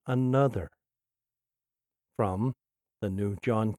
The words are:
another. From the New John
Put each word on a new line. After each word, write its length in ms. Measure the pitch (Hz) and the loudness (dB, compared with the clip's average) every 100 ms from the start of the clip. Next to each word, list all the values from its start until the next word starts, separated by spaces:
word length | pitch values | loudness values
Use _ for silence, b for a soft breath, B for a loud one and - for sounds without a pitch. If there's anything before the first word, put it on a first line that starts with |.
| - | -2
another. 640 | 127 127 135 139 107 76 - _ _ _ _ _ _ _ _ _ _ _ _ _ - | 0 2 4 2 0 -8 -14 _ _ _ _ _ _ _ _ _ _ _ _ _ -2
From 360 | 104 92 127 - _ _ _ _ | -2 0 -2 -4 _ _ _ _
the 80 | 104 | -6
New 260 | 95 101 98 | -2 -2 -2
John 340 | - 110 110 | -2 0 0